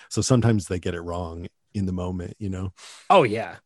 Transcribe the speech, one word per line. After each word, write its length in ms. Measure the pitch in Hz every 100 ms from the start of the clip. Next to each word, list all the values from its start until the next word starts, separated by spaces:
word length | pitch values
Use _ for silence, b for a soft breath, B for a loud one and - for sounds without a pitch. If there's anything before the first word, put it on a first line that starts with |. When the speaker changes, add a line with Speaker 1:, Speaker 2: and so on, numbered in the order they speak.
| B
Speaker 1:
So 120 | -
sometimes 440 | 98 127 117 107 -
they 120 | 90
get 160 | 92 87
it 60 |
wrong 460 | 87 87 85 82 87 _ _ 104
in 100 | 92
the 80 |
moment, 420 | 90 90 92 87 -
you 100 | 101
know? 240 | 92 92 B B B -
Speaker 2:
Oh, 100 | 190
yeah. 340 | 123 110 95 -